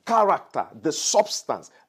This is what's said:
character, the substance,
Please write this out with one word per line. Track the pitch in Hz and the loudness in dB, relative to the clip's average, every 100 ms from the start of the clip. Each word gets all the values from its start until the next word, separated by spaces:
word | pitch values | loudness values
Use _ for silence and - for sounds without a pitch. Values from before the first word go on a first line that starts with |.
character, | - 226 208 - - 139 95 - | -2 2 4 2 -2 -8 -8 -6
the | 160 | -4
substance, | 147 - 208 208 - - 107 - _ | -2 0 2 2 -2 -6 -8 -10 _